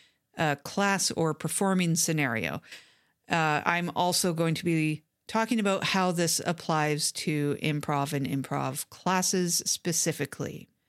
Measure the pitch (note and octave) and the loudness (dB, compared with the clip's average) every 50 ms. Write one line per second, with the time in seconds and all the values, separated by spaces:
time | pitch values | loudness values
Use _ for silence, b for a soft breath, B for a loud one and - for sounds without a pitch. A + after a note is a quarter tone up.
0 | B B B B B B _ - E3 D3+ G3+ - - - - F#3+ G3+ G3+ G3 F3+ | B B B B B B _ -2 0 0 0 -2 -6 -6 -2 0 2 2 2 2
1 | - - - - E3 D#3 D3+ - - D#3+ - - G3 F#3+ F#3+ F#3 F3+ E3+ E3 E3+ | 0 -2 0 0 0 0 0 -2 -4 -4 -2 0 2 2 2 2 2 2 2 2
2 | - - E3 D3+ C#3+ B2+ A2+ A2+ E2+ D2+ D2 - - B B B B B B B | 2 2 2 2 2 0 0 0 -2 -2 -4 -6 -8 B B B B B B B
3 | B B B B B - F3+ E3 D#3+ D#3 D3+ C3+ - - E3+ F3 F3 E3+ - - | B B B B B -2 0 2 2 4 2 2 2 0 0 0 0 -2 0 0
4 | F3+ F3+ F3+ - - F3+ E3 E3 E3+ E3 D#3+ - - F3 E3 D#3+ D#3 D#3 D3+ D3+ | 2 2 2 2 2 2 2 2 0 0 0 0 0 0 2 2 2 0 -2 -4
5 | - _ _ _ _ - - A3 A3+ - A#3+ A3 G3+ G3+ G3 - - - - F#3+ | -8 _ _ _ _ -4 0 0 2 2 2 2 2 2 2 2 0 0 2 2
6 | F#3 F3+ F3 E3+ E3+ D#3+ - - - F3 E3+ - - - E3 D#3 D3+ D3+ D3+ D3+ | 2 2 2 2 2 2 0 0 0 -2 -4 -2 -2 0 0 2 2 2 0 0
7 | D#3 - - - - F3 D3+ D3 D3 C#3+ C#3 - - D3+ D3 D3 C#3+ - D3 C#3+ | -2 -2 -4 -4 -2 -2 0 0 0 0 -2 -2 -2 -2 -2 -2 -2 -2 -2 0
8 | C#3 D3 D3+ C#3 C#3 - C#3 C#3 C3 - D3 C#3+ C3+ C3 C3+ D3+ - - - - | 0 -2 -2 -2 -2 -2 -2 -4 -4 -4 -4 -4 -4 -4 -4 -6 -8 -10 -12 -6
9 | - F3+ F#3+ F#3 F3+ - - F#3 F3+ E3+ - - - - - - - F3 E3 - | -2 0 0 2 2 2 0 0 0 0 0 -2 -2 -2 -4 -4 -2 -2 -2 0
10 | - E3+ D3+ - C#3 - - - C3 - - - - - _ _ _ | 0 -2 -2 -2 -4 -6 -6 -8 -10 -8 -10 -12 -16 -20 _ _ _